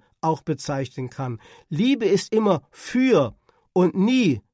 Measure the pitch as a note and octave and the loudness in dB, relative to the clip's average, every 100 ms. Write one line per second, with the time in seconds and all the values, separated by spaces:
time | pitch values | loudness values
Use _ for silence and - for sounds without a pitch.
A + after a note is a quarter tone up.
0 | _ _ D#3+ D3+ - D3+ - C#3 C3 - | _ _ -4 -4 -6 -8 -6 -6 -8 -10
1 | B2+ - C3 A2+ - - _ D#3 B3 C4 | -12 -10 -10 -10 -16 -20 _ -2 0 0
2 | G#3 F#3+ - A3 G#3 E3 - - - B3 | 2 0 0 0 2 0 -4 -16 -6 0
3 | C4 F#3+ A#2+ - _ _ _ F3+ F3+ F#3+ | 4 4 2 -6 _ _ _ 0 2 2
4 | G#3 C4 G3 G#2+ - | 2 2 2 0 -6